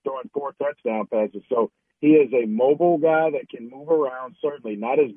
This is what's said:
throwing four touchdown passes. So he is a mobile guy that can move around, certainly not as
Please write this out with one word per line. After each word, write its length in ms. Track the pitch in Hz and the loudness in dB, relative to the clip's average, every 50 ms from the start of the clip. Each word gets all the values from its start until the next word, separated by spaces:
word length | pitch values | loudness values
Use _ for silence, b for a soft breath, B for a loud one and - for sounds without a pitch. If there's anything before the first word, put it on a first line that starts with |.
| _ | _
throwing 240 | 135 135 131 123 - - | -8 -8 -8 -10 -10 -10
four 200 | 143 143 139 - | -8 -8 -8 -8
touchdown 520 | - 139 143 151 - - 120 110 110 101 - | -6 -6 -6 -6 -6 -6 -4 -4 -4 -4 -4
passes. 320 | 117 110 107 104 - 101 - _ | -2 -2 -2 -2 -4 -10 -8 _
So 220 | 127 117 110 - - _ _ _ _ _ | -2 -2 -2 -2 -4 _ _ _ _ _
he 120 | - 147 | 4 6
is 200 | 156 156 143 117 117 | 6 6 6 4 2
a 140 | 123 117 110 | 0 0 0
mobile 500 | 107 113 127 139 147 143 170 175 175 156 | 0 2 2 2 2 4 2 2 2 2
guy 320 | 156 160 160 156 160 160 | 2 2 2 2 2 0
that 180 | 143 135 - - | -2 -4 -6 -10
can 200 | - 127 117 120 | -14 -16 -16 -18
move 200 | 131 135 147 151 | -18 -14 -4 0
around, 480 | 165 156 147 131 127 127 131 123 123 _ | 0 0 0 -2 -4 -8 -12 -14 -10 _
certainly 360 | - 147 143 139 117 113 107 104 | -6 -6 -6 -6 -8 -10 -8 -6
not 220 | 110 117 135 147 | -4 0 2 2
as 120 | 147 123 104 | 2 0 -2